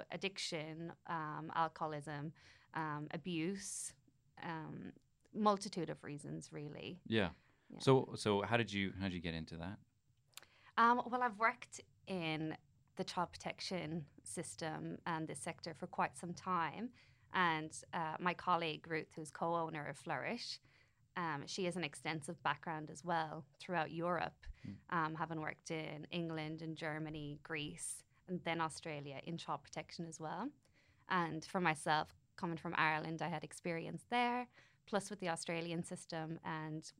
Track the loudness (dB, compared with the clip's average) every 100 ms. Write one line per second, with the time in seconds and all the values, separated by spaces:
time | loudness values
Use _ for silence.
0 | -6 -4 -4 -2 -4 -2 -4 -6 -8 -8
1 | -4 -2 -2 -4 -2 2 2 2 -2 -2
2 | -4 -4 -4 -8 -18 -20 -8 -4 -2 -2
3 | -4 -4 -2 0 0 0 -4 -6 -6 -10
4 | _ _ _ -12 -8 -6 -6 -8 -10 -14
5 | _ _ _ 4 6 6 2 -4 -4 -4
6 | -8 -10 -6 -8 -8 -10 -8 -8 -8 -10
7 | 0 2 2 -2 _ _ _ 0 8 8
8 | 6 0 4 4 6 4 4 2 0 0
9 | -2 0 -2 -4 -6 -6 -8 -8 -14 _
10 | _ _ _ -20 -20 -20 -4 6 8 6
11 | 4 0 0 4 4 4 -8 -14 -16 -16
12 | -4 -2 0 0 0 -4 -10 _ _ -6
13 | -2 0 -2 -2 -8 -6 -4 -2 -2 -4
14 | -6 -12 -8 -6 -6 -4 -4 -2 -4 -4
15 | -2 -2 -2 -4 -6 -6 -8 -6 -4 0
16 | 0 0 -8 -6 0 2 2 0 -6 -8
17 | -20 -20 -2 4 4 4 0 -8 -6 -2
18 | -2 0 0 2 4 4 4 -2 -2 -2
19 | -2 -8 -10 -2 2 2 0 -2 -6 -6
20 | -2 -2 0 -2 -6 -8 -12 -20 -20 _
21 | _ -2 0 -2 -2 0 0 2 -2 -2
22 | -2 -2 -4 -2 0 0 -2 -4 -6 -6
23 | 0 2 2 -4 -10 _ 0 2 2 0
24 | 2 2 0 -4 -12 -10 -10 -10 0 2
25 | 2 2 0 0 -2 -4 -4 -4 -2 -6
26 | -4 -2 0 0 -2 -4 -4 -2 -2 -2
27 | -2 -4 -6 -8 -4 -4 -2 -4 -8 -8
28 | -12 _ -6 -2 0 2 2 0 -6 -6
29 | -6 -6 -4 -4 -2 -4 -4 -8 -8 -8
30 | -8 -6 -4 -2 -4 -6 _ _ _ _
31 | 2 2 4 0 -2 4 4 4 4 4
32 | 4 -6 _ -4 -2 0 0 4 6 6
33 | 0 0 0 -2 -4 -4 -2 -2 -2 -6
34 | 0 2 4 2 -4 -12 -20 _ 0 0
35 | 0 -2 0 0 0 0 0 -2 -2 -6
36 | -6 -4 -4 -4 -2 -2 -2 -4 -6